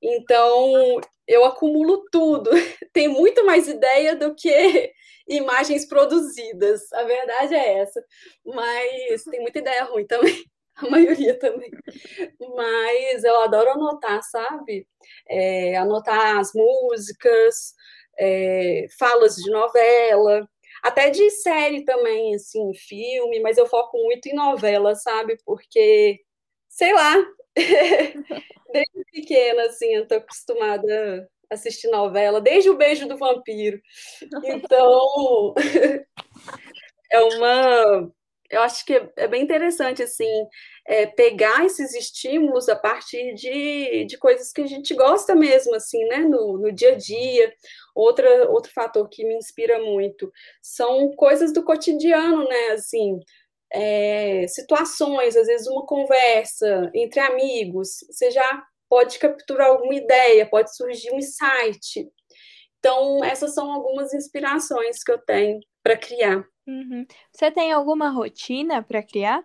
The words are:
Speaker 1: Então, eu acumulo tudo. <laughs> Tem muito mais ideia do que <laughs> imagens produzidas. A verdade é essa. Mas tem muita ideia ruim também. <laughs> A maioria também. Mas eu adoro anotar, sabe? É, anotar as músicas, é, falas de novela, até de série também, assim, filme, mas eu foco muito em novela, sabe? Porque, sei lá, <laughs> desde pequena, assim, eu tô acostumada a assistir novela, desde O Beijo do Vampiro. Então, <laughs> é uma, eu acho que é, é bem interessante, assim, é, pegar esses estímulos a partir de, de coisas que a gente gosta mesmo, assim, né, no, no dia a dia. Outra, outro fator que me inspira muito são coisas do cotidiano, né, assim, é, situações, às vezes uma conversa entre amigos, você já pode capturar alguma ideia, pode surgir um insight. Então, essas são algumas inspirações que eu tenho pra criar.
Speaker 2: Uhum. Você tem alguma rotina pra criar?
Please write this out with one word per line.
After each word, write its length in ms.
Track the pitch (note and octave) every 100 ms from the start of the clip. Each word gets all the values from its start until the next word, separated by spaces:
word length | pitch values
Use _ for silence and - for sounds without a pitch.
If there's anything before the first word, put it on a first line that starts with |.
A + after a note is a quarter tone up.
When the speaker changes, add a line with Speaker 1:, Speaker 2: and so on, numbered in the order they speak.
Speaker 1:
Então, 1000 | A3 A#3+ A#3+ A#3+ A#3 A#3+ C4 C4 B3+ A#3+ - _ -
eu 180 | A#3+
acumulo 600 | B3+ B3+ D#4 D4+ D#4+ G4 -
tudo. 400 | E4+ D#4 D4 A3+
<laughs> 420 | E4+ E4+ - -
Tem 160 | E4 D4
muito 360 | C4+ F#4+ B4 G4
mais 220 | E4+ C#4+
ideia 480 | A3 B3+ C4+ D#4 D#4
do 180 | D4
que 580 | D4+ E4+ D4 F4+ D4 A#3+ -
<laughs> 240 | _ _ -
imagens 580 | C#4+ C4+ B3+ D4 C#4+ -
produzidas. 1080 | C#4+ C#4+ E4 D4 B3 A3+ F3+ G3+ G#3 -
A 120 | A3+
verdade 500 | A#3 B3 B3 A#3+ C#4+
é 240 | D#4 A#3+ G3
essa. 220 | G3 A#3 - _ - _
Mas 800 | - B3+ A#3 A#3+ B3 C4 B3+ A3+
tem 160 | D#4+ B3
muita 180 | A#3 B3
ideia 260 | A#3+ B3
ruim 220 | B3 A3+ G#3
também. 380 | A#3+ - -
<laughs> 320 | - _ _ -
A 120 | B3+
maioria 500 | D#4+ E4 D#4 C4+ B3+
também. 320 | B3+ A3+ - - - - - - F4 _ B3+ B3
Mas 680 | A#3 A3+ A3+ B3 C4 B3
eu 160 | A#3 A#3
adoro 300 | A3 G#3+ A#3+
anotar, 520 | C#4+ D4+ D4 A3 G#3
sabe? 640 | - A3+ A#3+ D4+ C#4+ G3 - _ _ - -
É, 480 | F#3 F#3+ F#3 F3+ F3+
anotar 600 | G3 G#3+ A3 G#3+ G#3+ G#3
as 140 | G3
músicas, 1200 | A3 A3+ C4 B3+ A3+ G3+ - A#3+ A3+ A3+ - - - _ _ _ -
é, 680 | G3 F#3+ F#3 F#3 F3+ E3 - -
falas 380 | B3 A#3+ A3 F#3
de 140 | F#3+
novela, 1000 | G#3+ A#3 A#3+ A#3 A#3+ A#3 G#3 G#3 G#3 G#3+ _ _ -
até 280 | B3 B3+ C#4+
de 200 | E4 G#4
série 540 | G#4 F4+ D#4 D4 C#4+
também, 500 | D4 B3+ A#3 A3 A3
assim, 380 | G#3 - A3 G3+
filme, 640 | F#3+ - G3+ A#3+ B3+ A#3+ A3+
mas 180 | A3 A3+
eu 80 | A#3+
foco 320 | A#3 A#3+ A#3+
muito 280 | A3+ B3 C#4+
em 80 |
novela, 600 | D4 C#4+ B3 G#3 G3+ G3+
sabe? 420 | G#3 A#3+ A3 A3+ A3+
Porque, 760 | - - _ A3+ G#3+ G#3+ G#3 G3 _ _ _ _ _
sei 240 | - F4
lá, 200 | G4+ D4+ F#4 F#4 - _ -
<laughs> 1160 | E4 G#4 E4+ - D4+ D4 - - - - _
desde 320 | C#4+ D4+ F#4+ -
pequena, 520 | D#4+ D4+ C4+ A#3+ A#3 A#3
assim, 280 | - A#3
eu 120 | G#3+ A3
tô 100 | A3
acostumada 1120 | - - - A#3 G#3+ G3+ G#3 G#3+ G#3 F#3 F#3+ _ _
a 40 |
assistir 340 | G#3 A#3 A3 A3+
novela, 520 | G#3+ G3+ G3 G#3 G#3+
desde 300 | A3 F4+ F#4+
O 60 | D4
Beijo 320 | D4 D4 C#4+
do 80 | C#4
Vampiro. 600 | C4+ B3 - G#3+ G#3 G3+ _ - - - - C#4
Então, 1120 | C4+ - F4+ B3+ B3 B3+ C4+ C#4+ C4 A#3 G#3 C#4
<laughs> 1500 | D4 D4+ C4+ C#4 - - - _ - - - - - _ _
é 100 | A3+
uma, 920 | A3+ A3+ A#3+ B3+ C4 A#3+ G#3+ G3 E3+ _ _ _ _
eu 120 | G#3+
acho 220 | A#3+ -
que 100 | -
é, 160 | C4 G#3+ -
é 120 | A3
bem 140 | A#3+
interessante, 600 | C#4+ D#4 E4+ E4+ C4 B3+
assim, 240 | A#3+ - A3 A3 G#3+ - - - -
é, 200 | A3 G#3
pegar 580 | A3+ A#3 G3+ G#3+ B3+
esses 300 | F#4 - C4+
estímulos 760 | A#3+ - - B3+ D#4 D4 B3 B3
a 80 | G#3
partir 580 | G#3+ A#3+ - A#3+ B3
de, 720 | G#3+ B3+ C#4+ C#4+ C#4+ C4 A3+ G#3
de 120 | -
coisas 340 | C4 B3 -
que 80 | -
a 40 | C#4
gente 280 | C#4 C#4
gosta 400 | C4+ C4 G4+ -
mesmo, 400 | E4+ D4 C4 C4
assim, 300 | A3 - A#3 A3+
né, 120 | C4+
no, 400 | D#4+ B3+ G#3+ F#3+
no 140 | G#3+
dia 200 | F#3+ B3
a 40 | C4
dia. 560 | G3 A3+ B3+ B3 A3+ - - - _
Outra, 560 | - A3+ A#3+ B3+ B3 A#3
outro 220 | A3+ A3+
fator 360 | - A3+ G#3+ G#3
que 160 | -
me 100 | A3 A3+
inspira 420 | A3 - A3+ A3+
muito 480 | A3 G3 G3 - F#3+ - - _
são 480 | - - A#3+ C4 C#4 C#4+
coisas 360 | C#4 C#4+ E4
do 120 | D4+
cotidiano, 840 | E4 D#4 - D4+ E4 D#4+ E4 D#4 C4
né, 200 | B3 A3+
assim, 460 | G#3+ - A3+ G#3 F3+ - _ _ _ _
é, 760 | - G#3+ G#3 G#3 G#3 G#3 F#3+ F3+
situações, 880 | - - D4+ E4 - C#4+ C4+ A#3+ A3+
às 100 | A3+
vezes 200 | A#3 A#3+
uma 180 | C4+ C4+
conversa 1040 | C#4 C4+ C4 B3 A3 A3 - G#3+ F#3+ E3+
entre 260 | A3+ A#3 C#4
amigos, 800 | C4+ B3+ C4+ A#3+ F#3 F#3 F#3+ - -
você 200 | - B3
já 320 | C4 C4 C#4 - _ _
pode 300 | B3 B3 -
capturar 500 | D4 D4 - C4+ C4
alguma 260 | C4 B3
ideia, 520 | C#4 A3+ B3+ B3 G#3+ G#3+
pode 280 | G#3+ A3 -
surgir 360 | B3 A#3 A3+
um 60 | C4+
insight. 920 | C#4 - C#4 C4 A3+ G#3 - - E4+ _ _ _ _ - _ _
Então, 460 | C4 C4 C#4 C#4
essas 300 | C4+ C4+ D4
são 160 | D4+ D4
algumas 420 | C#4+ B3+ C4+ C#4
inspirações 880 | C#4+ - C#4 C#4 D4+ - B3+ A3+ A#3+
que 100 | -
eu 60 | A#3+
tenho 420 | - G3+ G#3 G#3+ - _
pra 140 | A3+ A3+
criar. 480 | - A#3+ G#3 F#3+ F#3+ _ -
Speaker 2:
Uhum. 400 | C4 B3+ B3 B3+ _ _
Você 180 | _ D#4
tem 220 | D#4 D#4+
alguma 380 | D4+ C#4+ D#4 D4
rotina 720 | B3+ G#3+ - - C4 D#4+ C4
pra 200 | A3 A3
criar? 400 | G#3 G#3 G3+ C#4+